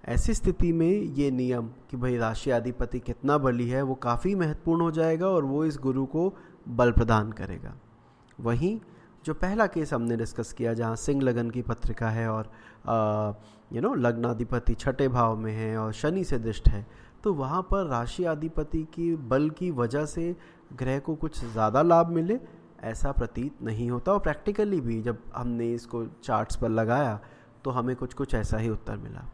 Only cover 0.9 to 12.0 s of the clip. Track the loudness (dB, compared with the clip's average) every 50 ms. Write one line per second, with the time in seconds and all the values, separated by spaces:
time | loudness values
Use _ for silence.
0.9 | 2 2 0 -2 0 0 0 2 2 0 0 0 0 -2 -4 -6 -12 -18 -14 -12
1.9 | -6 -4 -2 0 0 0 0 -2 -2 -2 0 0 0 0 0 -2 -2 -2 -4 -2
2.9 | -2 -6 -6 -6 -8 -2 0 2 2 4 4 2 2 2 0 0 0 0 0 0
3.9 | -2 -2 0 0 0 2 2 0 2 2 0 0 -2 -2 0 0 2 4 2 2
4.9 | 2 2 2 2 2 2 2 2 2 2 2 2 0 0 0 0 -2 0 -2 0
5.9 | 0 0 -2 0 0 0 0 0 -2 -6 -20 -20 -20 -18 -12 -4 2 4 4 6
6.9 | 6 6 4 6 4 2 2 0 -6 -8 -8 -10 -10 -10 -12 -14 -16 -16 -20 -20
7.9 | -20 -20 -20 -20 _ _ -20 -20 -16 -6 -2 0 0 2 2 0 0 -2 -8 -14
8.9 | -20 -20 -20 -20 -20 -10 -8 -6 -2 -2 -2 0 2 2 2 2 2 -2 -2 0
9.9 | 0 0 0 0 0 0 -2 -4 -4 -8 -8 -8 -6 -2 -2 -2 0 0 -2 -2
10.9 | -4 -2 -2 0 0 2 2 2 2 2 -2 -2 -4 -4 -4 -4 -4 0 0 -2
11.9 | 0 0